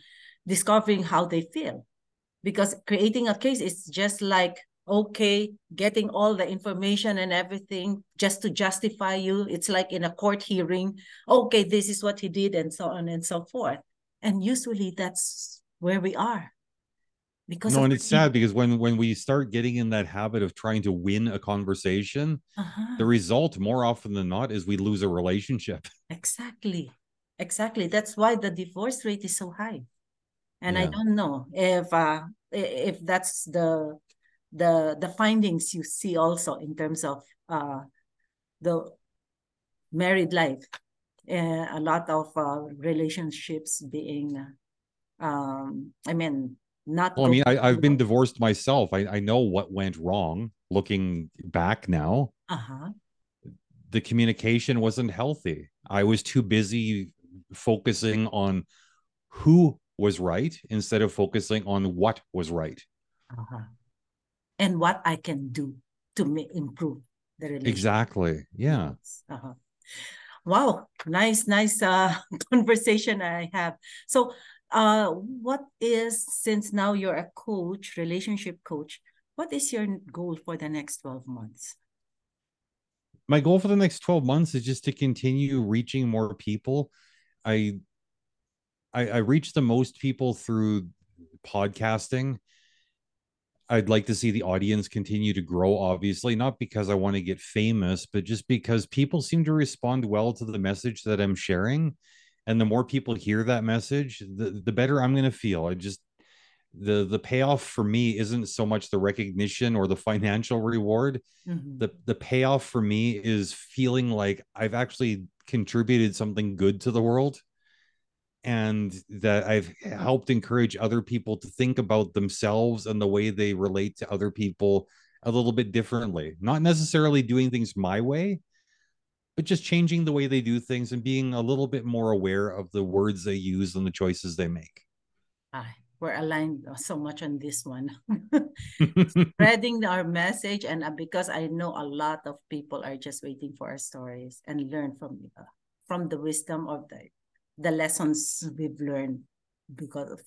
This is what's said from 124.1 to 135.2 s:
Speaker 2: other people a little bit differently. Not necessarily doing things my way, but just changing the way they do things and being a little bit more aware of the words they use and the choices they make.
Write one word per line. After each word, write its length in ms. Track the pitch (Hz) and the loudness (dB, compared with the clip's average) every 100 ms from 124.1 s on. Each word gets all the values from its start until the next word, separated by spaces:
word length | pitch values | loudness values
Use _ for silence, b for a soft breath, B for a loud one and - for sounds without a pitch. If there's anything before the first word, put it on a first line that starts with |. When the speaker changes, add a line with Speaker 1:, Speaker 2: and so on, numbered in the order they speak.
Speaker 2:
other 180 | 101 101 | -4 -2
people 560 | 101 101 87 101 98 b b b b | -2 -4 0 4 4 b b b b
a 80 | 120 | -2
little 180 | 120 120 | 2 2
bit 220 | 117 110 | 2 0
differently. 640 | 113 110 120 113 90 76 80 | 0 0 -2 -2 -4 -6 -6
Not 220 | 101 151 | -2 2
necessarily 600 | 165 160 156 165 151 143 | 4 4 2 2 4 4
doing 280 | 117 123 131 | 4 2 2
things 240 | 120 113 - | 0 -2 -2
my 240 | 92 98 | -2 0
way, 380 | 120 147 190 190 - _ _ _ _ _ _ _ _ | 0 0 -2 -4 -8 _ _ _ _ _ _ _ _
but 100 | - 160 | -4 0
just 180 | 180 | 0
changing 400 | - 170 170 170 | 2 2 4 2
the 80 | 160 | 2
way 160 | 143 139 | 2 2
they 120 | 135 | 2
do 180 | 117 117 | 2 0
things 320 | 117 123 117 | -2 -4 -4
and 100 | 123 | -4
being 320 | 120 131 131 | -2 0 0
a 60 | 123 | 0
little 260 | 117 135 135 | 0 0 0
bit 180 | 135 | -2
more 280 | 117 117 113 | -2 0 2
aware 360 | 104 95 95 101 | 2 2 0 0
of 220 | 95 90 | -4 -6
the 140 | 101 | -4
words 400 | 95 98 104 98 | 0 2 2 0
they 100 | 98 | -2
use 400 | 98 92 92 95 | -4 -2 -2 -2
and 100 | 92 | -2
the 60 | 95 | -4
choices 460 | - 92 90 92 82 | 0 0 -2 -4 -4
they 100 | 87 | -4
make. 340 | 85 80 _ _ _ _ _ | -4 -10 _ _ _ _ _